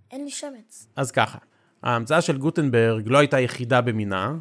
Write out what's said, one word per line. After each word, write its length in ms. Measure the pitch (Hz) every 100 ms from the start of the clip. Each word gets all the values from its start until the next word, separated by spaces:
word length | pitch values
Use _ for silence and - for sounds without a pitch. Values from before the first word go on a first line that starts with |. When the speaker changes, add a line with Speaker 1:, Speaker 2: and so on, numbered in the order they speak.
| _
Speaker 1:
אין 140 | 262
לי 60 | 285
שמץ. 580 | - 294 254 214 - - -
Speaker 2:
אז 140 | 135
ככה, 280 | - 110 - - _ _ _
ההמצאה 380 | 120 120 113 156
של 180 | 175 139
גוטנברג 720 | 143 165 143 117 113 110 107
לא 100 | 135
הייתה 200 | 147 139
יחידה 420 | 123 - 120 123
במינה, 540 | 120 110 104 95 101 160